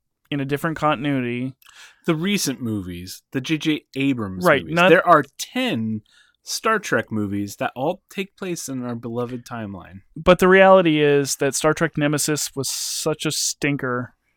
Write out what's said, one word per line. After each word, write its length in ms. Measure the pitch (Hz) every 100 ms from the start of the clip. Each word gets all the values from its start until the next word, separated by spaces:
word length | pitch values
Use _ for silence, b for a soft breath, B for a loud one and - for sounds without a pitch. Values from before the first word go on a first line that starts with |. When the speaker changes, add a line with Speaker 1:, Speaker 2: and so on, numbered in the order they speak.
| _ _ _
Speaker 1:
in 100 | 143
a 40 |
different 320 | 135 143 165 156
continuity. 800 | 151 135 143 139 120 120 131 - _ B B B -
Speaker 2:
The 80 |
recent 460 | 160 180 202 - 127
movies, 600 | 123 107 90 87 92 - _
the 80 | 135
J 180 | 127 156
J 260 | 156 151 - 135
Abrams 480 | 139 127 101 92
Speaker 1:
Right, 180 | 180 143
Speaker 2:
movies. 120 | 85 165
Speaker 1:
not 120 | 180
Speaker 2:
There 180 | 175 -
are 180 | 160 143 _
ten 640 | - 247 254 147 110 107 - b b b
Star 340 | - - 226 220
Trek 320 | 196 123 -
movies 440 | 107 104 101 101 -
that 160 | 131 -
all 260 | 143 185 _
take 260 | - 196 _
place 320 | 190 170 -
in 140 | 135
our 120 | 123 120
beloved 480 | 117 117 120 123
timeline. 560 | 123 120 107 98 - 95 _ -
Speaker 1:
But 220 | 160 180
the 80 | 185
reality 520 | 190 190 190 170 151
is 360 | 147 143 139 -
that 180 | 143
Star 200 | 131 156
Trek 220 | 156 165 -
Nemesis 540 | 147 151 - 151 - -
was 120 | 127
such 580 | - - - - 156 -
a 40 |
stinker 840 | - - - 147 143 131 123 123 _ _